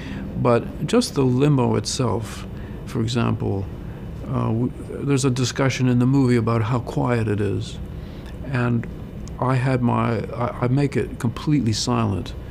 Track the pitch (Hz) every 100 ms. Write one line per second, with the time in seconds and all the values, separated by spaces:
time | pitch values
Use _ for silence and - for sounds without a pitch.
0 | - - - - 123 117 117 - 151 240
1 | 240 143 127 123 147 139 120 110 - -
2 | 120 104 110 - - - - - - 117
3 | 113 120 117 110 110 98 98 - - -
4 | - - - 127 117 113 123 - - 92
5 | 139 135 135 127 123 - 135 - 127 123
6 | 123 139 127 120 113 117 110 127 - 147
7 | 131 120 110 104 101 104 - - - -
8 | - - - - - 127 120 117 - -
9 | - - - - 127 131 135 127 120 117
10 | 117 110 104 - 120 - 123 135 143 123
11 | - - 135 - - 147 113 107 - 120
12 | 110 95 - - -